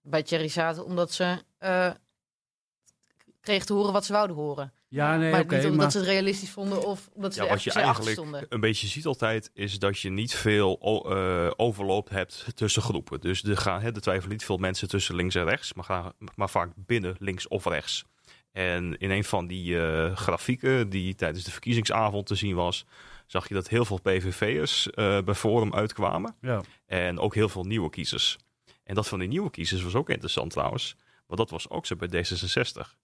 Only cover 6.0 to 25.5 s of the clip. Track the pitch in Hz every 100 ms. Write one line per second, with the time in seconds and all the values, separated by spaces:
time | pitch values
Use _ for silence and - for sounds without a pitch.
6 | 180 196 196 196 196 - 196 196 196 190
7 | - 202 196 190 101 101 - - 143 139
8 | 110 107 151 143 143 117 110 107 104 147
9 | 156 131 113 110 - - 101 98 101 101
10 | 98 95 120 - 110 104 98 92 104 107
11 | - 95 92 87 85 - 120 101 98 98
12 | - 95 92 - - - 107 - - 80
13 | - - 85 95 101 98 98 92 113 107
14 | 101 92 90 107 - 92 92 92 98 101
15 | - 87 90 90 85 131 - - 87 92
16 | 87 - 101 - 98 101 87 95 95 117
17 | 90 92 98 90 - 101 87 78 - -
18 | - _ _ - _ 95 90 87 87 -
19 | 95 95 101 101 87 92 87 85 82 80
20 | 80 92 - 85 - 127 131 131 104 95
21 | 92 92 82 85 90 - - 117 107 104
22 | 107 101 98 98 104 90 87 90 - -
23 | - - _ 92 - 98 90 117 120 95
24 | 98 92 92 87 104 135 151 - - -
25 | 101 98 95 101 110